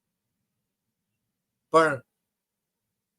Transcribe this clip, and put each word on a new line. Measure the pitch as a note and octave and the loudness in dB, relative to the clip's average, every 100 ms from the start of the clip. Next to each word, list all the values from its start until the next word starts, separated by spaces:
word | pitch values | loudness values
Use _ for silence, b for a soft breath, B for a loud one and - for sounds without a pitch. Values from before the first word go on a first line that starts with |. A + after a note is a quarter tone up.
| _ _ _ _ _ _ _ _ _ _ _ _ _ _ _ _ _ | _ _ _ _ _ _ _ _ _ _ _ _ _ _ _ _ _
પણ | D#3+ D#3 C3+ - _ _ _ _ _ _ _ _ _ _ | 0 0 -4 -12 _ _ _ _ _ _ _ _ _ _